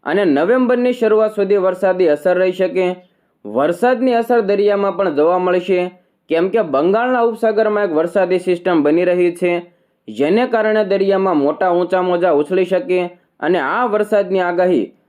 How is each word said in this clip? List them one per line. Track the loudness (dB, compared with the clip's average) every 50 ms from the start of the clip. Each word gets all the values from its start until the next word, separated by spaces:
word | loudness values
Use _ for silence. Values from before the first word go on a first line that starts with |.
| _
અને | -2 -2 0 2
નવેમ્બરની | 2 2 2 2 2 2 2 2 2 0 0 0 -2 0
શરૂઆત | 0 0 2 2 2 2 0 0
સુધી | -2 0 0 2
વરસાદી | 2 2 0 -2 0 0 0 2 2 2
અસર | 2 2 2 2 0 2
રહી | 2 0 0
શકે. | 0 -2 -2 -2 0 -2 -2 -2 -4 -6 -12 _ _ _ _ _ _ _ _
વરસાદની | -6 -2 -2 0 0 0 0 0 0 0 2 0 0 0
અસર | 0 0 2 0 0
દરિયામાં | 2 0 0 2 2 0 2 0 0 -2 -2
પણ | -2 -2 -2 0
જોવા | 2 2 2 2 2
મળશે, | 0 0 0 0 0 0 -2 -2 -2 -4 -8 _ _ _ _ _ _ _
કેમ | -2 -2 0 0
કે | 0 -2
બંગાળના | -2 0 -2 0 0 2 0 0 0 0 0 0
ઉપસાગરમાં | 0 -2 -2 0 -2 0 0 0 0 0 0 -2 -2
એક | -2
વરસાદી | 0 -2 -2 0 0 -2 0 0 0 -2
સિસ્ટમ | 0 -2 -4 -2 -2 0 0 2 2
બની | 2 2 2 2
રહી | 2 2 2 0 0
છે, | 0 -2 -2 -2 -2 -2 -6 -10 _ _ _ _ _ _ _
જેને | -16 -4 -2 0 0 2 0 0
કારણે | 0 0 -2 0 0 0 0 0
દરિયામાં | 0 0 0 2 0 0 0 0 0 0
મોટા | 2 0 0 0 0 0 0
ઊંચા | 0 0 0 0 -2 -2
મોજા | 0 0 0 0 0 2
ઉછળી | 2 0 0 0 -2 -2 0
શકે | 0 -2 -4 -2 -2 -2 -2 -2 -4 -10 _ _ _ _ _
અને | -2 -2 0 0
આ | 0 -2 -2 -2 -2
વરસાદની | -2 -2 -2 -2 0 0 0 0 0 -2 -2
આગાહી | -2 -2 0 0 0 2 2 0 -2 -4 _ _ _